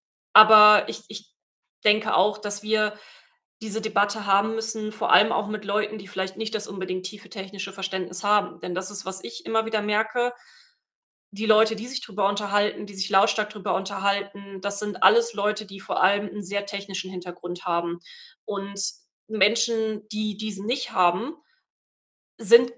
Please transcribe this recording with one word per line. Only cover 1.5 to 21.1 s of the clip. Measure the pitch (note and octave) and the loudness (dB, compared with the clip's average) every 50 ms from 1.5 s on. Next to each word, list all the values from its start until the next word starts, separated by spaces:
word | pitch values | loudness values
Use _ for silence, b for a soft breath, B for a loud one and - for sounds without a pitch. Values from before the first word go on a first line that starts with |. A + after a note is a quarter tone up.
| _ _ _ _ _ _ - | _ _ _ _ _ _ 2
denke | G#3+ G#3 G#3+ A3 A3 - | 2 2 2 0 2 2
auch, | E3 G3 G#3+ G#3 - | 4 4 2 0 -2
dass | - G3+ G3+ - G#3+ | -4 -4 -4 -4 -2
wir | G#3+ G#3+ G#3+ G#3+ G#3 G#3 B B B B B B B B B _ _ _ _ | 0 0 2 2 0 -2 B B B B B B B B B _ _ _ _
diese | A3 A3 F#3+ A3 | -8 -6 -4 -4
Debatte | F#3 G#3+ E3+ G3+ G#3 G3+ - A3 G3+ | -4 0 0 0 0 0 -2 -4 0
haben | G3+ G3 G3+ G#3+ A3 A3 | 2 2 2 2 0 -2
müssen, | A3 G#3+ A3 - A3 G#3+ G#3+ | -4 -4 -4 -4 -4 -4 -6
vor | G#3+ - G3+ - | -4 -2 2 4
allem | D#3 F#3+ G#3+ A3+ | 6 6 6 4
auch | C#3 F3 G3+ G#3 | 2 -2 -2 -2
mit | G#3+ G3+ G3+ | -6 -6 -4
Leuten, | G3 G3+ G#3+ - - A3 G#3 | -2 0 0 0 -2 -6 -8
die | G3+ F3+ | -10 -8
vielleicht | - F#3+ F#3+ F#3+ F#3+ G#3+ | -4 -4 -4 -4 -4 -6
nicht | A3 G#3+ A3+ | -6 -4 -4
das | G#3 - - | -4 -4 -6
unbedingt | G3+ F#3+ F#3 F3+ F#3 F#3 F#3 | -6 -6 -4 -4 -4 -4 -6
tiefe | - G#3+ G3+ - F#3 | -8 -10 -12 -14 -10
technische | - G3+ G3 F#3 G3+ F#3+ - G3 F#3+ | -10 -10 -8 -8 -8 -8 -8 -8 -8
Verständnis | G3 G3 G3 F#3+ F#3+ F3+ - F#3 - - | -8 -8 -6 -4 -4 -4 -4 -6 -4 0
haben. | G3+ G#3 G#3 F3+ E3+ - - | 2 2 2 2 0 -6 -8
Denn | - F3+ F3 | -6 -4 -4
das | F#3 F#3 - | -4 -4 -4
ist, | G3+ - - | -6 -6 -6
was | F#3+ F#3+ - - | -4 -6 -6 -6
ich | A#3 - - - | -8 -10 -10 -6
immer | A3 A3 A3 A3 | -2 0 0 0
wieder | A3 A3 G#3 | 0 -2 -2
merke, | G#3 G#3+ G#3 G#3+ A3 A3 - B3 A#3+ B3 A#3+ B B B B B B B B B B _ _ _ _ _ _ _ _ _ | 0 2 0 0 0 0 0 0 0 0 -2 B B B B B B B B B B _ _ _ _ _ _ _ _ _
die | G3+ G3 A3 | -8 -2 2
Leute, | G#3+ G#3+ G#3+ A3+ A3+ A3+ | 4 4 4 4 2 0
die | F#3 A3+ B3+ | -4 -6 -8
sich | C4+ - | -8 -10
drüber | - - F#3+ G#3 G3+ G3+ | -10 -8 -4 0 0 0
unterhalten, | G#3 G#3 G#3 G3 G3+ G3+ G#3 G#3 - - G#3 | 0 0 -2 0 2 2 2 0 -2 -4 -8
die | G3+ F#3+ | -8 -8
sich | F#3+ - - | -8 -4 2
lautstark | G3 G3 G#3 G#3+ - A3+ G#3 G#3 | 4 4 4 4 2 -2 -4 -4
drüber | - G#3 F3+ G#3 F3+ | -6 -6 -2 -2 -2
unterhalten, | F#3+ F#3+ - G3+ G3 G3 G3+ G3 G3+ G3 - - G3+ G3 G3 G3 F#3+ | -2 -2 -4 -6 -2 0 0 0 0 -4 -8 -10 -14 -12 -10 -10 -6
das | G3 G3+ G3 - | -4 -4 -2 -2
sind | G#3 G#3 - - - | -4 -4 -2 2 4
alles | G3+ A3 A#3 A#3 - - | 6 6 6 2 0 -2
Leute, | G3+ G3+ G#3 G#3 - G#3+ | -2 -2 -2 -2 -2 -8
die | - G3 F#3+ | -10 -12 -12
vor | - - - - | -6 -2 0 2
allem | F3+ G3 G3+ G#3 G#3 F3+ | 4 4 2 2 -2 -4
'n | - G#3 F#3 | -6 -8 -6
sehr | F#3 G3+ G3+ G3 | -4 -4 -4 -4
technischen | - G#3 G3 G3 G3+ F#3+ - - F#3 | -4 -8 -8 -8 -8 -8 -8 -8 -6
Hintergrund | F#3+ F3+ F3+ F3+ F3 - - F3 F3+ E3+ - | -8 -6 -6 -8 -8 -8 -8 -8 -8 -6 -2
haben. | F3+ E3+ E3+ E3+ E3+ E3+ F3 B B B B B B B B _ | -2 0 0 0 -2 -4 -6 B B B B B B B B _
Und | A3 G3+ G3 G3 G3+ G3 G3 - - - - _ _ _ _ _ - | -4 -4 -4 -4 -4 -4 -4 -6 -6 -6 -10 _ _ _ _ _ -8
Menschen, | A3 G#3 F#3+ G#3 A#3 A3+ - A#3 A#3 A3 A3 A3 G#3+ - - _ | -2 0 2 2 2 0 -2 -2 0 0 0 -2 -4 -6 -8 _
die | G#3 G#3+ G#3+ G#3+ G3 G#3 | -6 -4 -4 -4 -4 -4
diesen | G#3+ G#3+ F#3 F#3 G3+ | -6 -6 -6 -6 -4
nicht | A3 C#4 C#4 - - | -4 -4 -4 -6 -4
haben, | A3 F#3+ F3+ F3 | 0 2 2 2